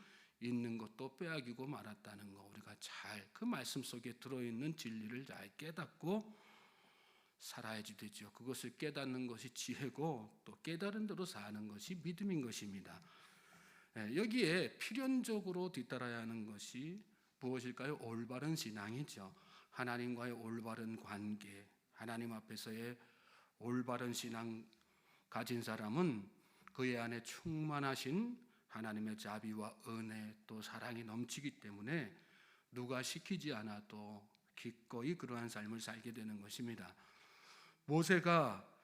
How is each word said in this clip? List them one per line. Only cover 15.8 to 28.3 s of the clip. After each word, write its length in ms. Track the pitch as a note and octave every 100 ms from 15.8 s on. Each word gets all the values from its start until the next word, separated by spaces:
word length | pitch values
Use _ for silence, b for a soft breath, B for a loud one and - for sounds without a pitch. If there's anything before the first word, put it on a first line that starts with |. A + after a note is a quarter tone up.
| A#2+ B2+ B2 A#2
하는 260 | A2+ A2+ G#2+
것이 560 | G#2 - B2+ D3+ G3 - b b b
무엇일까요? 580 | B2+ B2+ B2 A#2+ C3+ D3
올바른 540 | A#2 A2+ A#2 B2+ D3 D#3+
신앙이죠. 800 | A#2 G#2+ G#2 A#2+ D3 - G2 - B B B
하나님과의 640 | - B2 A#2+ B2 A#2+ B2
올바른 640 | A#2 A2 A2+ A2+ A2+ A2+ A2
관계, 680 | - G#2 G#2 G#2 G2 G2+ G2+ - _
하나님 400 | - A2+ A#2 A#2
앞에서의 640 | A2 G#2+ A2 - A2 A#2 A#2+ B B B B B B
올바른 540 | A2+ B2 B2 A#2+ B2
신앙 520 | A2+ A#2+ A2+ A2+ A2+ A2+ - b b b b b
가진 320 | A2 - A#2+
사람은 680 | A2+ A2 G#2+ B2+ F3+ A2+ G2 - B B B
그의 240 | - B2+ A#2+
안에 260 | A#2 A#2
충만하신 1120 | A#2 - F3 D#3 D#3 D3 C#3 C3+ B2+ E3+ A#3+